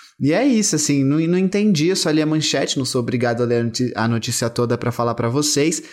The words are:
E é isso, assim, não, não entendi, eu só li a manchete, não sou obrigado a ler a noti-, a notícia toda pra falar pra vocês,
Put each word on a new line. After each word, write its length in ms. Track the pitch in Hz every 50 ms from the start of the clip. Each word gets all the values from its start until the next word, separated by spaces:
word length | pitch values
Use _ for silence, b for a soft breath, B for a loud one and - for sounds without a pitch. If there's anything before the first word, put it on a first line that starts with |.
| B B B B
E 100 | 131 135
é 140 | 160 196 254
isso, 300 | 285 254 214 202 - -
assim, 280 | 151 151 - 143 139 135
não, 160 | 135 143 156
não 180 | 165 160 175 185
entendi, 480 | 190 190 185 202 214 214 196 143 151
eu 80 | 175 190
só 160 | 185 - 175
li 100 | 151 156
a 40 | 151
manchete, 520 | 151 156 156 151 - - 139 139 - -
não 80 | 143 131
sou 160 | 123 - 131
obrigado 400 | 120 117 120 123 120 120 117 113
a 40 | 123
ler 140 | 117 120 120
a 20 | 117
noti-, 280 | 117 113 - 123 123 -
a 120 | 101 113
notícia 400 | 117 117 113 110 - 117 - 123
toda 300 | 117 - - 120 117 120
pra 140 | 117 - 120
falar 240 | 120 - 120 117 117
pra 120 | 117 117
vocês, 540 | 117 120 143 151 147 - 139 143 160 151 - B B